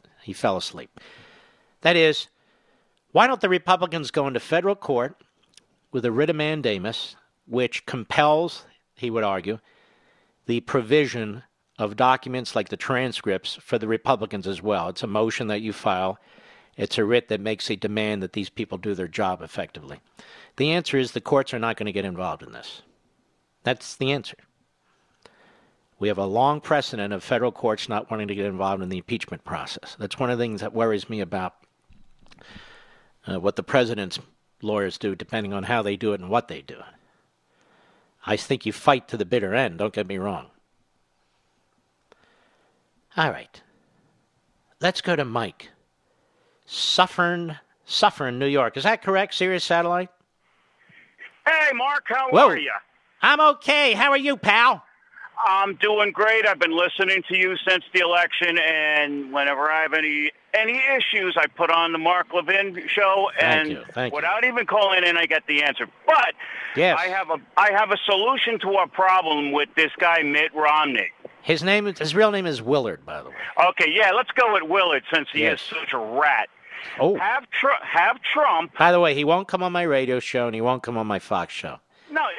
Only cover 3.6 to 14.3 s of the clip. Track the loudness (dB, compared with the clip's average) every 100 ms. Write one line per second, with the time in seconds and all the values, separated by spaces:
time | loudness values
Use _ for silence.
3.6 | 2 0 0 -4 -4 -2 -2 -2 -2 0
4.6 | 0 -2 -2 -2 -2 -6 _ _ _ _
5.6 | _ _ _ -4 -2 0 0 0 -2 -2
6.6 | -2 -2 -4 -6 -10 -16 _ _ -6 -2
7.6 | -2 -4 -8 -8 -2 2 4 4 0 -6
8.6 | -18 _ _ -10 -6 -2 -2 -2 -4 -8
9.6 | _ _ _ _ _ _ _ _ -4 -4
10.6 | -2 -2 2 2 2 -4 -8 -10 -18 _
11.6 | _ -6 -4 2 4 4 -2 -8 -4 -4
12.6 | -4 -6 -2 -2 -2 -4 -4 -4 -4 -12
13.6 | -4 -4 -2 -2 0 -2 -2